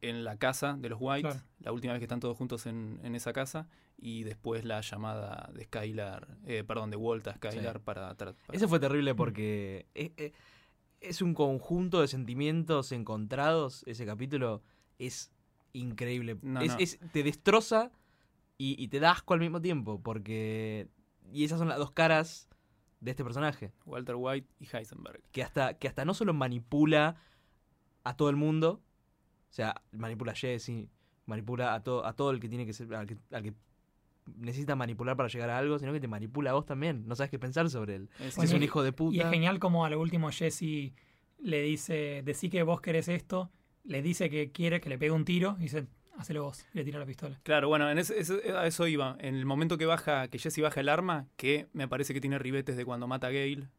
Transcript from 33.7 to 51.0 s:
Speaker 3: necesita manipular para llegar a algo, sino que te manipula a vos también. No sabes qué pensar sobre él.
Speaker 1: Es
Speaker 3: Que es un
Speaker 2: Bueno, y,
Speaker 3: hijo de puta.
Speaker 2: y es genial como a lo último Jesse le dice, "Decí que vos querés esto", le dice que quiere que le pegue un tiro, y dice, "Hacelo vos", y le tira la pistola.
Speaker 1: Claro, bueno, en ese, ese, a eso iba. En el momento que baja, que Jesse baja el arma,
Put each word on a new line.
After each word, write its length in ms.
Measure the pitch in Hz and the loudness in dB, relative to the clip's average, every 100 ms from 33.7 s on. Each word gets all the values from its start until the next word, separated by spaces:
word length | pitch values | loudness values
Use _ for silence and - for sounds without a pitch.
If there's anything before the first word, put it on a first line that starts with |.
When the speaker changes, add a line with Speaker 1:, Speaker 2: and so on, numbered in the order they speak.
| _ _ _ _ _ - 104 | _ _ _ _ _ -20 -10
Speaker 3:
necesita 360 | 117 127 143 | -8 -6 -2
manipular 400 | 139 120 113 120 127 | -2 -2 -2 -2 0
para 120 | 123 | 0
llegar 220 | 120 117 | -2 -2
a 80 | 120 | 0
algo, 200 | 143 147 | 0 0
sino 140 | 135 | -2
que 80 | 151 | -4
te 80 | 131 | -4
manipula 420 | 107 110 135 143 | -6 -6 -2 2
a 40 | |
vos 100 | 135 156 | 2 0
también. 400 | 135 156 139 107 | -2 -2 -2 -4
No 80 | |
sabes 160 | 120 139 | -4 -2
qué 80 | 135 | -2
pensar 300 | 127 131 170 | -4 2 2
sobre 240 | 131 107 98 | 0 -4 -6
él. 120 | 98 - | -8 -10
Speaker 1:
Es 0 | |
Speaker 3:
Que 80 | 131 | -10
es 80 | - | 2
un 60 | |
Speaker 2:
Bueno, 140 | 165 170 | 6 6
y, 20 | |
Speaker 3:
hijo 180 | 143 156 | 4 2
de 100 | 135 | 0
puta. 220 | 131 160 170 | 2 2 4
Speaker 2:
y 40 | |
es 60 | 165 | 4
genial 280 | 165 165 190 | 4 4 4
como 240 | 185 170 | 4 4
a 60 | 160 | 4
lo 100 | 151 | 2
último 300 | 165 170 156 | 0 2 0
Jesse 600 | 139 165 151 165 151 139 - _ _ _ _ | 0 -2 0 -2 -2 -4 -8 _ _ _ _
le 240 | 269 151 | -2 0
dice, 600 | 147 151 - 160 147 143 | 2 0 0 -2 -2 -4
"Decí 240 | 135 143 - | -4 -2 0
que 140 | 180 | 2
vos 160 | 165 170 | 2 2
querés 260 | - 165 165 | 2 0 2
esto", 420 | 175 - 185 180 _ _ _ | -2 0 -4 -4 _ _ _
le 180 | - 139 | -6 -2
dice 260 | 143 175 170 | 0 2 0
que 220 | 151 147 | 0 -2
quiere 300 | - 170 170 | 0 2 2
que 80 | 160 | -2
le 100 | 127 | 0
pegue 140 | 151 | 2
un 120 | 160 | 4
tiro, 300 | 151 175 185 196 | 4 4 4 0
y 20 | |
dice, 220 | 165 147 135 - _ 311 | -2 -2 -6 -12 _ -14
"Hacelo 240 | - 151 | -6 -4
vos", 240 | 143 135 - | -6 -10 -10
y 40 | 190 | -6
le 60 | |
tira 140 | 143 147 | -4 -6
la 80 | 139 | -8
pistola. 320 | 131 147 135 | -8 -10 -10
Speaker 1:
Claro, 240 | - 151 143 | 4 6 8
bueno, 200 | 151 147 | 6 6
en 100 | 151 | 4
ese, 200 | 175 214 | 2 0
ese, 340 | 160 196 214 | 0 0 0
a 140 | 185 170 | 2 2
eso 220 | 165 170 | 4 2
iba. 280 | 151 135 127 | 4 0 -2
En 160 | 139 131 | -2 0
el 100 | 131 | 2
momento 320 | 139 160 170 | 2 2 4
que 80 | 160 | 4
baja, 400 | 165 - 143 127 | 2 4 2 0
que 140 | 160 | -4
Jesse 200 | 165 151 | -4 2
baja 200 | 151 147 | 2 4
el 80 | 139 | 4
arma, 400 | 151 | 4